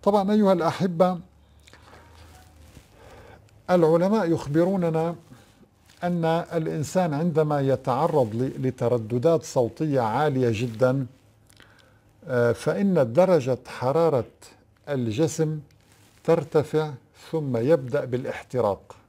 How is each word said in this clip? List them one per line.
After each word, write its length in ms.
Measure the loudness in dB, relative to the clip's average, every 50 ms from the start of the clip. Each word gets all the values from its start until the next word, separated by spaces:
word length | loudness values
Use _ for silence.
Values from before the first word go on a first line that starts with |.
| 0
طبعًا 300 | 2 2 2 2 2 2
أيها 200 | 4 4 4 4
الأحبة، 640 | 4 2 -2 0 0 -2 -4 2 2 2 2 2 -4 -10 -16 _ _ _ _ _ _ _ -20 -20 -20 -20 -20 -20 -20 -20 -20 -20 -20 -20 -20 -20 -20 -20 -20 -20 -20 -20 -20 -20 -20 -20 _ _ -20 -20 -20 -20 -20 -20 -20 -20 -20 -20 -20 _ -20 _ 0
العلماء 600 | 2 4 4 4 4 4 4 2 2 2 2 0
يخبروننا 840 | 0 -2 -2 -2 0 2 2 2 2 0 0 0 0 0 -2 -2 -6 -8 -16 _ -20 -20 -20 _ _ _ -20 _ _ _ _ _ -16 _ -6
أن 200 | -4 -2 0 0
الإنسان 920 | 0 0 0 -2 -4 -6 -4 -4 -4 -4 -6 -6 -2 -2 0 0 0 -2
عندما 460 | -2 -2 0 0 0 0 2 0 0
يتعرض 720 | 2 0 0 0 0 -2 0 0 0 2 2 2 0 0 0
ل-، 320 | -4 -4 -4 -4 -4 -4
لترددات 760 | -4 -4 -2 -2 0 0 0 -2 -2 -4 0 2 2 2 2 -2
صوتية 560 | -2 -2 0 0 0 -2 -4 -4 -2 0 0
عالية 500 | 0 0 0 0 0 0 0 0 0 0 0
جدًا، 540 | -2 -4 -6 -2 0 0 2 2 0 -4 -6 -10 _ _ _ _ _ _ _ -20 -20 -20 _ _ _ _ _ _ _ _ _ _ _ -10 -4
آه، 240 | -2 0 2 2 0
فإن 600 | 0 -2 -4 -2 0 0 2 2 2 2 2 4
درجة 460 | 2 4 4 4 2 2 0 -4 -4 -6
حرارة 580 | -14 -12 -4 -2 0 2 2 2 2 2 0 -2 -4 -12 _ -20 -20 -20 _ _ _ _ _ _ -8
الجسم 720 | -6 -4 -4 -4 0 0 -2 -2 0 -2 -4 -4 -4 -8 -10 _ _ _ _ _ _ _ _ _ _ _ _
ترتفع 680 | 0 0 0 0 0 -2 -2 -2 0 -2 -2 -2 -2 -8 -14 _ _ _ _ -16 -8
ثم 260 | -6 -6 -4 -2 -2
يبدأ 480 | -2 2 2 2 2 0 -2 -4 -4 -4
بالاحتراق 920 | -4 -6 -6 -6 -6 -10 -10 -12 _ -2 0 0 0 0 -2 -6 _ -20 -20 _